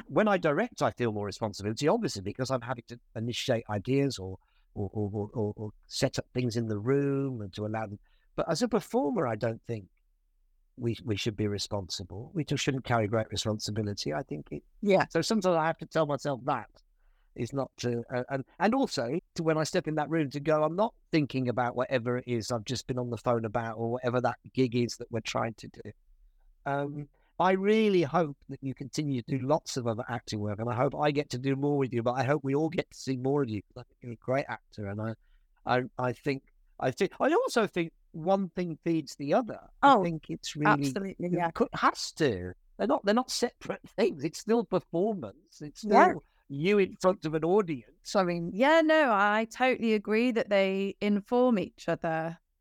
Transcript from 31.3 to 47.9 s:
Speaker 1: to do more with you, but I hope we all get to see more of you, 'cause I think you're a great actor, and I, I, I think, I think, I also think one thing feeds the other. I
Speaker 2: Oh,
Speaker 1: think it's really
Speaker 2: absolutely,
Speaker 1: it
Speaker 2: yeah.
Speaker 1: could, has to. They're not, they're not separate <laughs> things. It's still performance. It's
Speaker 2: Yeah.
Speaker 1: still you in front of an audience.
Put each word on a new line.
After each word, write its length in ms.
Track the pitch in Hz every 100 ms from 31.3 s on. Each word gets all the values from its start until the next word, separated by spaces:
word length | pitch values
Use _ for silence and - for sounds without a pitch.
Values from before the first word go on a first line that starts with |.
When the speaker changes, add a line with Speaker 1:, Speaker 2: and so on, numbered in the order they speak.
Speaker 1:
to 80 | 123
do 160 | 135
more 220 | 135 143 143
with 160 | 131
you, 100 | 117
but 100 | 117
I 120 | 127
hope 180 | 127 151
we 120 | 139
all 160 | 139 160
get 200 | 170 -
to 80 | -
see 200 | - 131
more 240 | 131 143
of 80 | 127
you, 100 | 107
'cause 220 | - -
I 0 |
think 160 | 120 _
you're 120 | 123
a 40 | 113
great 300 | - 131 143
actor, 380 | 117 _ - 101
and 160 | 104
I, 120 | 110 110 _ _ _ _ -
I, 160 | 127 127 -
I 140 | 127
think, 300 | 120 - 135 - _ _ -
I 100 | 131
think, 220 | - 196 -
I 100 | 277
also 320 | 359 508 - 202
think 260 | 180 165 - _
one 360 | 170 160 196 190 -
thing 220 | 180 151
feeds 320 | 170 165 147 -
the 180 | 143
other. 260 | 190 220 98 - -
I 80 | 285
Speaker 2:
Oh, 120 | 247
Speaker 1:
think 280 | 175 160 -
it's 260 | 160 - 147
really 160 | 147
Speaker 2:
absolutely, 560 | 143 143 135 196 - 170
Speaker 1:
it 40 |
Speaker 2:
yeah. 160 | 175 170
Speaker 1:
could, 180 | - 269
has 360 | - 262 - -
to. 420 | - 147 95 90 - _ -
They're 80 | 202
not, 180 | 294
they're 80 | 196
not 160 | 226 247
separate 520 | - 240 - - 202 -
<laughs> 80 | -
things. 260 | 190 156
It's 140 | 151 -
still 260 | - 233
performance. 960 | 196 185 - 170 208 196 107 - _ -
It's 220 | 151 -
Speaker 2:
Yeah. 240 | 214 226 359
Speaker 1:
still 180 | - - _ -
you 300 | 139 170 208
in 180 | 190 -
front 240 | 185 180 160
of 80 |
an 100 | 156
audience. 680 | 160 202 180 139 -